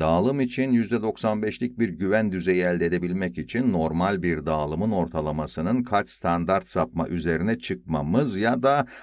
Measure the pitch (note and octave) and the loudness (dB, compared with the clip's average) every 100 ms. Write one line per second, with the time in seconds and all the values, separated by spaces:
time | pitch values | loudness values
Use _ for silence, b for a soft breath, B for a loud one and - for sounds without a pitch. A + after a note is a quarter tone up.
0 | D#2 E2+ A#2 C#3 B2+ - C3 A#2 G#2 A2+ | 2 4 4 0 -2 0 2 2 2 0
1 | A2 - A2 G#2+ G#2+ - B2 A2+ A2+ E2 | 0 -2 -2 0 -2 -4 -6 -2 -2 0
2 | F#2+ A2 G#2+ F#2 F2 F2+ F2+ F2 E2+ F2 | 0 2 2 0 2 2 2 2 2 0
3 | F2+ F#2 F2+ F2 D#2 A2+ C3 F2+ D#2+ E2 | 0 -2 -4 -4 -4 0 2 2 0 2
4 | F#2+ G2 E2+ D#2 D2 D#2 D2 D#2+ A2 G2 | 0 2 0 0 0 -2 0 -2 0 0
5 | E2 D#2+ D2+ D2+ D2 - E2+ B2+ A#2+ G#2 | -2 -2 -2 -4 -4 -4 -2 -2 0 -2
6 | G2 - F2+ F2 E2+ F#2+ - F#2 D#2+ E2+ | 0 -2 0 0 2 0 0 -2 -2 -2
7 | D#2+ F2 E2 E2 G2+ A#2 - F#2 E2+ D#2 | -4 -2 -2 0 0 -2 -4 -8 -4 -2
8 | D2 A2+ C#3+ G2 A2+ B2 C3 C#3+ B2+ B | 2 2 2 0 0 2 2 2 0 B